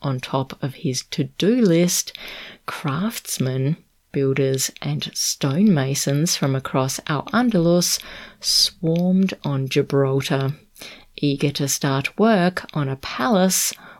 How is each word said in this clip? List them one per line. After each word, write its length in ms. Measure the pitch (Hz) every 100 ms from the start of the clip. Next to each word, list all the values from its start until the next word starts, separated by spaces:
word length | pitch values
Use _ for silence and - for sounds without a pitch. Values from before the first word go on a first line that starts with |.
on 200 | 147 131
top 360 | - 135 131 -
of 120 | 139 -
his 280 | 143 127 -
to-do 480 | - 135 - 170 254
list, 560 | 214 165 175 - - - - - - - -
craftsmen, 1120 | - 156 139 208 233 - - 131 131 135 170 _ _ _
builders 600 | 147 135 135 135 135 - -
and 300 | 143 147 -
stonemasons 1200 | - - - 139 143 214 160 131 135 - 143 170 -
from 200 | 143 135
across 440 | - 139 131 - -
Al-Andalus 920 | 147 - 220 247 185 170 175 170 - - - - -
swarmed 960 | - - - - 165 170 180 185 190 -
on 240 | - 135 135
Gibraltar, 880 | 143 139 139 135 135 131 139 139 147 _ - - - - -
eager 360 | 147 139 147
to 160 | 139 139
start 500 | - 143 135 135 -
work 480 | 214 214 175 180 -
on 160 | 156 139
a 60 | 135
palace 760 | - - 254 208 190 185 - - - -